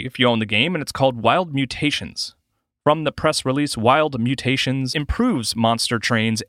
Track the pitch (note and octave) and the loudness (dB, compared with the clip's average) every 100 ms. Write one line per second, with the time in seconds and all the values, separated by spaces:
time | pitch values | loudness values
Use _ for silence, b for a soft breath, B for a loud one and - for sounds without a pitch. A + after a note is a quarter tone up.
0 | B2+ - B2 A#2 G#2+ G#2 D3+ E3+ C3 - | -2 2 2 2 2 2 2 -2 -6 0
1 | C3+ A#2+ A2+ D#3+ F3 C#3 C3 - D3 - | 0 2 2 2 0 -4 -4 -2 -2 -2
2 | - - - - _ _ _ _ D3 D#3 | -6 -10 -10 -12 _ _ _ _ 0 2
3 | D3 - D#3 D3+ C3+ C3+ C#3+ - A2 D3 | 0 -2 -2 0 0 0 -2 0 2 4
4 | D#3 C3 A#2+ C3 C3 C3 - C3+ C3 D#3 | 2 0 -2 0 -2 0 0 -2 -2 -2
5 | C#3+ - B3 D#3+ G#2+ A2+ A2+ A#2 - A#2 | -2 0 2 0 -2 0 2 2 0 -2
6 | - A2+ A2+ A2 | 0 0 0 -2